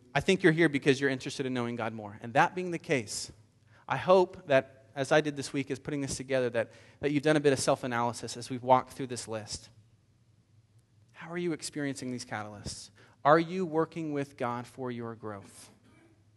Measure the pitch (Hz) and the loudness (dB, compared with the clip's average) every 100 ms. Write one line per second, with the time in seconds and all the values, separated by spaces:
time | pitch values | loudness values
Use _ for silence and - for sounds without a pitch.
0 | _ 143 - 185 185 160 165 139 151 127 | _ -2 2 4 6 6 4 4 2 4
1 | 139 131 143 - 131 127 120 120 113 110 | 2 0 -4 -6 -4 -2 -4 -4 -6 -6
2 | 104 104 117 123 170 180 180 165 - 147 | -12 -12 -2 2 2 2 -6 -4 -2 -2
3 | 104 - - - _ _ _ _ - 135 | -2 -8 -10 -16 _ _ _ _ -6 -2
4 | 123 190 180 - - 135 - - _ 143 | 4 4 4 -2 2 2 2 -8 _ -6
5 | 131 156 151 143 127 143 131 131 - 147 | 2 2 2 -4 -6 -6 -6 -8 -6 -6
6 | 139 - 131 131 123 117 110 - - - | -6 -6 -2 0 0 -2 -4 -6 -20 -6
7 | 147 147 151 156 147 131 - 139 131 120 | -2 2 2 4 4 2 2 0 0 -2
8 | 120 113 117 120 117 127 123 127 - - | -2 -4 -10 -10 -8 -2 4 4 4 -8
9 | 131 123 - 110 104 - - _ _ _ | -8 -8 -8 -10 -10 -14 -14 _ _ _
10 | _ _ _ _ _ _ _ _ _ _ | _ _ _ _ _ _ _ _ _ _
11 | _ - 165 175 175 151 - 156 143 135 | _ -18 -10 -4 -2 -4 -6 -4 -4 -4
12 | 127 123 - 107 104 107 113 - - - | -6 -8 -6 -8 -8 -12 -12 -12 -16 -20
13 | - _ 139 160 165 185 180 156 156 170 | -20 _ 6 6 6 -2 -2 0 -2 -4
14 | 156 143 139 - 120 120 120 - 127 120 | -6 -4 -6 -4 -4 -4 -8 -10 -8 -8
15 | 117 113 110 101 95 - - _ _ _ | -10 -10 -10 -12 -14 -20 -20 _ _ _
16 | _ _ _ | _ _ _